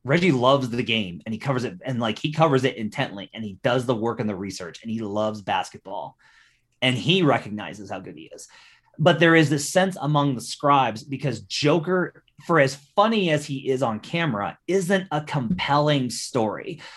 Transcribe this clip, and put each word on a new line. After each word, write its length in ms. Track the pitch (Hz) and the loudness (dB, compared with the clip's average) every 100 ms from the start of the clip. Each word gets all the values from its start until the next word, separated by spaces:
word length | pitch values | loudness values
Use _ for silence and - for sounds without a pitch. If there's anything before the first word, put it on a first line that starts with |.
Reggie 280 | 123 170 180 | 0 2 4
loves 380 | 127 127 139 123 | 4 4 4 2
the 140 | 117 | -4
game 380 | 110 110 92 85 | -2 -2 -4 -8
and 80 | 113 | -8
he 60 | 110 | -6
covers 240 | 139 127 | -2 -2
it, 160 | 117 - | -4 -8
and, 160 | 131 120 | -6 -4
like, 200 | 117 107 | -2 -2
he 120 | 156 | -4
covers 340 | 151 160 131 | 2 4 4
it 100 | 131 | 2
intently, 560 | 107 107 - 123 98 - | -2 -6 -4 -6 -6 -12
and 100 | 110 | -10
he 140 | 107 92 | -10 -2
does 240 | 127 127 123 | 0 0 0
the 80 | |
work 240 | 110 117 113 | -2 -2 -2
and 100 | 107 | -4
the 60 | |
research, 440 | 92 98 - 87 - | -4 -6 -8 -12 -12
and 80 | 113 | -8
he 80 | 110 | -6
loves 420 | 104 107 107 104 | -4 -2 -2 -4
basketball, 760 | 98 92 - 107 95 98 - _ _ _ _ _ _ - | -4 -4 -4 -10 -12 -10 -12 _ _ _ _ _ _ -4
and 120 | 127 | -2
he 280 | 123 - 185 | 0 2 4
recognizes 680 | 147 123 104 104 85 104 95 | 4 2 -2 -10 -10 -12 -10
how 100 | 95 | -10
good 160 | 92 | -12
he 140 | - 80 | -16 -18
is. 160 | - - - - _ _ - | -20 -20 -20 -20 _ _ 2
But 200 | 170 156 | 4 6
there 160 | 165 | 6
is 140 | 160 143 | 8 6
this 180 | 147 - | 2 0
sense 300 | 185 190 185 | 2 2 -2
among 360 | 147 147 143 | 0 2 2
the 60 | 117 | -2
scribes, 640 | - - 143 139 120 107 | -8 -2 2 4 2 -2
because 380 | - 135 147 104 | -10 -6 -4 -6
Joker 840 | 98 - 143 165 170 185 165 - _ _ | -8 0 2 2 0 -2 -2 -8 _ _
for 140 | - 165 | 2 4
as 160 | 135 - _ | 4 0 _
funny 360 | - 220 220 180 | 2 2 4 2
as 140 | 151 | 0
he 240 | 147 135 135 | -2 -6 -2
is 120 | 131 | 0
on 180 | 120 107 | 0 -4
camera, 580 | - 170 160 104 95 - - | -4 -2 0 -2 -4 -8 -2
isn't 400 | 190 175 190 190 | -2 2 0 0
a 100 | 151 | -6
compelling 880 | 151 151 113 92 - 143 151 143 123 | -4 -4 -2 -2 0 2 4 2 0
story. 720 | - - 123 107 78 - 160 - | -6 -4 -2 -2 -4 -10 -12 -16